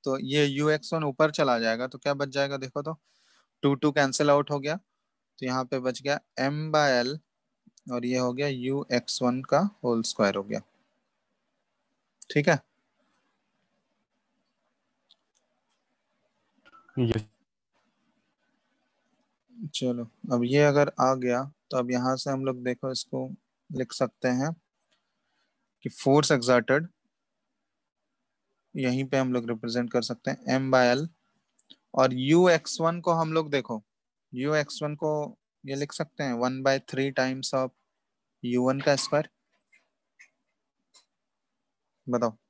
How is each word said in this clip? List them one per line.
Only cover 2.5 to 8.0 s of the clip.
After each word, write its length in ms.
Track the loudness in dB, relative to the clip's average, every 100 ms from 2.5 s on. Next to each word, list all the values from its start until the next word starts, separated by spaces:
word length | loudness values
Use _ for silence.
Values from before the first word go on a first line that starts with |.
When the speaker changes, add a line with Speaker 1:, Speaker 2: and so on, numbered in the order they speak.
| -4
Speaker 1:
देखो 240 | -6 -8
तो, 160 | -8 -10 _ _ _ _ _ _
टू 100 | 0 2
टू 160 | 2
कैंसिल 380 | 2 0 2 4
आउट 220 | 4 2
हो 80 | -4
गया, 160 | -4 -8
तो 720 | _ _ _ _ _ _ -4
यहाँ 180 | -4 -2
पे 140 | -2
बच 220 | -4 -4
गया 180 | -4 -4 _ -4
M 200 | -2 -2 2 4
by 120 | 4 4
L 140 | 0 -6 _ _ _ _ _ _ -8
और 140 | -4